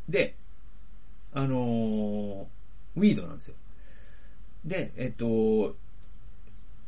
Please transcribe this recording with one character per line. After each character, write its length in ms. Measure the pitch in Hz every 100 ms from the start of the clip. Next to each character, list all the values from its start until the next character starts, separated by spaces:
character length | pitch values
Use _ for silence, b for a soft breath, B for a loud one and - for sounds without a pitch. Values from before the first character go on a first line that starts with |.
| -
で、 260 | 143 120 - - - - - - - - - -
あ 140 | 131 135
の 80 | 127
ー、 880 | 120 117 113 107 104 104 101 98 - - - - - 160
ウ 20 |
ィ 140 | 208
ー 20 | -
ド 80 |
な 80 | 82
ん 60 | 82
で 20 |
す 80 | -
よ。 80 | - - b b b b b b b - -
で、 300 | 156 180 - -
え 120 | 127
っ 40 |
と、 600 | - 117 113 110 110 101 - - - - - - - - - - -